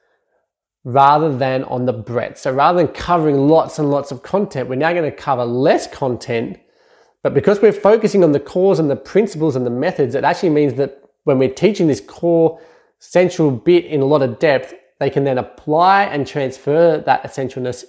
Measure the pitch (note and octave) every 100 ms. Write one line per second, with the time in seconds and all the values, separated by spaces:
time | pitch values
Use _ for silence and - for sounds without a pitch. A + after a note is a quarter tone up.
0 | _ _ _ _ _ _ _ _ C3 B2+
1 | C#3 D3+ D#3+ B2+ C3 C3 - B2+ B2+ A2
2 | G#2+ A#2 - - C#3+ C3 D3+ F3+ D#3 -
3 | - F3 D#3 C#3 C#3 D#3+ C3+ - D3 C#3+
4 | C#3 C3 - G3 G3+ C#3 B2 C3 D#3+ F3
5 | D3+ C3+ D3 B2+ A#2+ B2 D3 G#3 - -
6 | C3+ A2+ - A#2 A#2 F#2+ _ _ _ _
7 | _ _ - C#3 F#3+ G3+ A3 - G3 A3+
8 | A3 G3+ E3+ C#3+ - F#3 F#3+ D#3 D3+ C3+
9 | - F#3 A3+ D3+ D#3 C3 A#2+ B2 D#3+ F3+
10 | C3 B2+ C#3 E3+ F3+ D3+ D3 B2 C#3 -
11 | _ _ - C3 C3 - F#3+ G3+ E3 C3
12 | - - E3+ E3 D#3+ E3 - _ _ _
13 | - F3 F3+ - D3+ A#2+ - F3 E3+ D3+
14 | C3+ D3+ C3 A2+ D#3+ C3 - - _ -
15 | C#3 C#3+ C#3 B2+ A#2+ - - D3+ F3+ G3
16 | G3+ D3 C3 D3+ C3 C3 - D#3 E3+ D3+
17 | - B2+ - - B2+ - B2+ A#2+